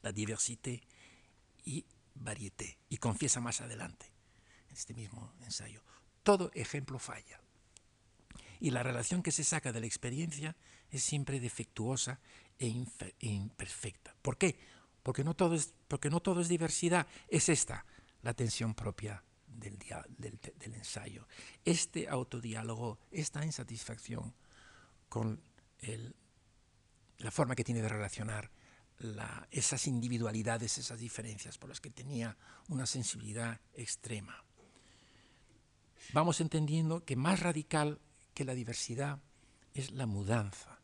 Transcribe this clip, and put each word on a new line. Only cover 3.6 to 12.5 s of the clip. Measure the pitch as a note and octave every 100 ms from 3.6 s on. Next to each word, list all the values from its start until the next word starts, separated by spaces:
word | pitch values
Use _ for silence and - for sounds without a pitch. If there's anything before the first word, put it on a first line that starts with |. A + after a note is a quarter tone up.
adelante, | A#2+ A2+ - - - - _ - - - -
en |
este | - -
mismo | A2+ G#2+ A2+ A2+ -
ensayo, | B2 - G#2 - - - - _
todo | - G3 F3
ejemplo | - A2+ D3 C3+ C3
falla. | - - - - - _ _ - _ _ _ _ - - - -
Y | E3+
la | B2
relación | B2+ A#2+ G#2+ F3
que | F3
se | D3
saca | D3 D#3+ C#3
de | A2+
la | A2+
experiencia | - B2 C3 E3 C#3+ D#3 D#3+ - - -
es | C3+
siempre | - D3 C3+ C3+
defectuosa | A#2+ - A#2 - G#2+ C3 - C3 - - -